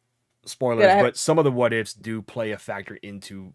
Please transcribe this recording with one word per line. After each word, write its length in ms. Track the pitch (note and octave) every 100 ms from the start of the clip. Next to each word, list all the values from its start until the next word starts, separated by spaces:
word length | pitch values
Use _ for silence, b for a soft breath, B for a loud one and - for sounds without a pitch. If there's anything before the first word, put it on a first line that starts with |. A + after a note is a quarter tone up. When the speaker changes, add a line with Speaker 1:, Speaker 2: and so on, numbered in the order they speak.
| _ _ _ _ -
Speaker 1:
spoilers, 360 | - B2+ A#2
Speaker 2:
Good, 80 | F#3
I 40 |
have 100 | G3+
Speaker 1:
but 120 | B2 -
some 200 | - D#3+
of 60 |
the 60 | C#3+
what 200 | B2 A#2+
ifs 200 | A2+ G#2+
do 280 | G#2 G#2+ A2
play 300 | G2+ - A2
a 60 | G#2
factor 360 | - G2+ G2 G2+
into 520 | G2+ G2+ - G2 F#2